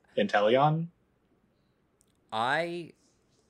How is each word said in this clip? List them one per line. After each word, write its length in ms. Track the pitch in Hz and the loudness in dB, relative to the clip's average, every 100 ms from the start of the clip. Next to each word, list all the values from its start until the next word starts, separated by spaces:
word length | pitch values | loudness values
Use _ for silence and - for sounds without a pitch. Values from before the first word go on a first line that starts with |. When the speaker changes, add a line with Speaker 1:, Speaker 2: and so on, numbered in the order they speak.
| _ - | _ -4
Speaker 1:
Inteleon? 720 | 101 104 107 127 147 160 170 _ _ _ _ _ _ _ _ _ _ _ _ _ - | 0 2 2 4 4 0 -6 _ _ _ _ _ _ _ _ _ _ _ _ _ -10
Speaker 2:
I, 600 | 110 123 151 170 175 160 - _ _ _ _ | -4 -2 -2 -4 -8 -14 -20 _ _ _ _